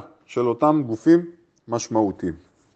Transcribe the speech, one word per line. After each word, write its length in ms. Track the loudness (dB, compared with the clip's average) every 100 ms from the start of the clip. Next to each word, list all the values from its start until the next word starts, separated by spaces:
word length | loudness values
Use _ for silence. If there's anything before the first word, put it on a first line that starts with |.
| -4 _ _
של 220 | -4 -2
אותם 360 | 0 0 0 -2
גופים 380 | -2 4 4 2 -12 _ _ -10
משמעותיים. 680 | -8 -4 -2 -2 -2 -8 -10 _ _ _